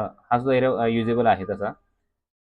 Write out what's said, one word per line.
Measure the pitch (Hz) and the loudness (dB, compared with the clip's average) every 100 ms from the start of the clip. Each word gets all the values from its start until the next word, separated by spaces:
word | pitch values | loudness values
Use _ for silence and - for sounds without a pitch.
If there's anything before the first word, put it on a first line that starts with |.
| 101 - - | -4 -8 -2
हा | 120 | -2
सुद्धा | 131 | 2
एरिया, | 131 131 117 | 2 2 0
अ, | 117 | 0
युजेबल | 117 113 117 113 | 0 0 0 2
आहे | 92 | 0
तसा. | 95 98 101 - _ _ _ _ _ _ _ | -2 -6 -6 -10 _ _ _ _ _ _ _